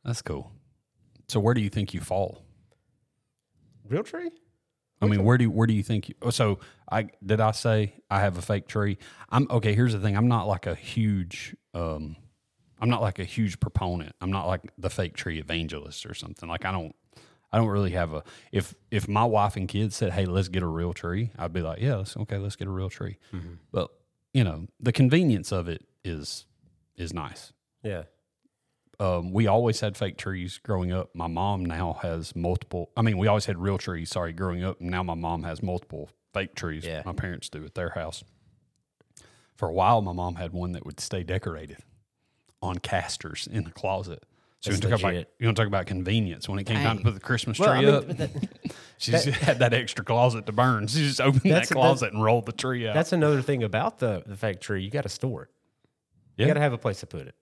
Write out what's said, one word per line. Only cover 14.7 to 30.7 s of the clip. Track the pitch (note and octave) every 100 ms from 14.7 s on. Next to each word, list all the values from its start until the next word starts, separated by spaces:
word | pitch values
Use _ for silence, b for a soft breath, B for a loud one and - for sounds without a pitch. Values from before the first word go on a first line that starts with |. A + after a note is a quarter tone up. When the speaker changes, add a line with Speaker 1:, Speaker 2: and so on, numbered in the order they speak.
| -
Speaker 1:
the | F#2
fake | - F2+ -
tree | - D#2+
evangelist | D#2 E2 D#2+ D2+ D2+ - -
or | -
something. | - - E2
Like, | E2 F#2+
I |
don't, | F#2+ D#2+ - _ b b b b
I | G#2+
don't | A2+
really | G2+ G2
have | F2+ E2+
a, | D#2 - B B
if, | G2+ F#2 - _
if | G#2+ -
my | G#2 A#2
wife | G#2+ G2+ G2+
and | F2+
kids | G2+ G#2+ -
said, | G#2
"Hey, | E2+ F#2
let's | F2+ F#2
get | F#2
a | F2
real | D#2+ E2+
tree," | F2 E2+ F#2 A#2 -
I'd | E2+
be | E2+
like, | D#2+ D#2+
"Yeah, | A#2+ A2+
let's, | F#2+ -
okay, | G#2+ G2
let's | G2+ -
get | F#2+
a |
real | F#2 F#2+
tree." | - F#2+ G2 B
Speaker 2:
Mm-hmm. | F#2+ E2 E2+ _
Speaker 1:
But, | G2 F2+ _ _ _ _
you | C3+
know, | G#2 D#2 E2+ _
the | B2
convenience | A#2 C3 D#3 E3+ G#2+ -
of | F#2+ E2+
it | E2 _ _
is, | F#2 E2 C#2+ - - _ _ _ _ -
is | E2+
nice. | E2+ C#2+ - - _ _ _
Speaker 2:
Yeah. | A2 F#2 D#2 _ _ _ _ _ _ _ _ _
Speaker 1:
Um, | G2 F2+ F2
we | F#2+ A2+
always | G#2 A#2+ G#2+
had | G#2+ G2
fake | G2 -
trees | - F#2+ F2+ -
growing | -